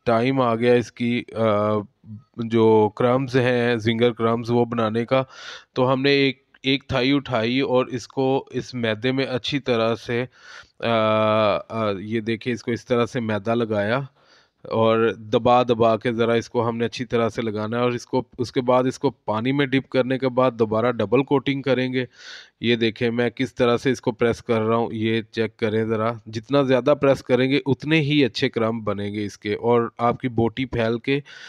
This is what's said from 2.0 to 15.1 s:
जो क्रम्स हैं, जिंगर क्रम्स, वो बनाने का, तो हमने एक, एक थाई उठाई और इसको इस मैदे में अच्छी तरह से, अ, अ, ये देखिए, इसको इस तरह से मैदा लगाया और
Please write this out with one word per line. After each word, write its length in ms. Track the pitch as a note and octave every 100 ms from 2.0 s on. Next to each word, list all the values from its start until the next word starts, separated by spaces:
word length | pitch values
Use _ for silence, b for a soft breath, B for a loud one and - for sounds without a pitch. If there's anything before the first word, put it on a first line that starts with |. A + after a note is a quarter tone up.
| - G#2+ _ A#2+
जो 540 | A2+ A2+ A2 A2 G#2+ -
क्रम्स 380 | B2 C3 C3+ C3
हैं, 440 | B2 B2 A#2+ A#2
जिंगर 320 | A2 A2+ A#2+
क्रम्स, 380 | A2+ A2+ A#2 A#2
वो 160 | A#2+ A#2
बनाने 400 | A#2 A2 A#2 A#2
का, 200 | C3 C3 B B B B -
तो 80 |
हमने 300 | B2+ C3 C#3
एक, 300 | C#3 C#3 - _ _ C3+
एक 180 | C3+ -
थाई 200 | C3+ C3
उठाई 500 | C#3+ C#3 A#2+ A2+ C3
और 280 | C#3 B2+ -
इसको 600 | A#2+ - C3+ C3 C3+ -
इस 220 | B2 A2+ B2
मैदे 360 | A2+ G#2+ B2+
में 140 | C3 B2+
अच्छी 340 | B2+ - C#3+
तरह 360 | B2+ A#2 A2+ A2+
से, 260 | - A#2+
अ, 80 | B2+ B B B B - A#2 A2+ A2 G#2+ A2 A2 G#2+ E2 -
अ, 220 | A2+ G#2+ G2
ये 220 | G#2+ A2+
देखिए, 320 | G#2+ A2+ B2+
इसको 180 | A#2 -
इस 160 | A2+ -
तरह 180 | A#2+ A#2
से 140 | C3
मैदा 340 | A2 G#2 G#2
लगाया 540 | A#2+ A2 G#2+ G#2 B2+ C3+ _ b b b _ -
और 440 | A2+ A2+ A2 A2+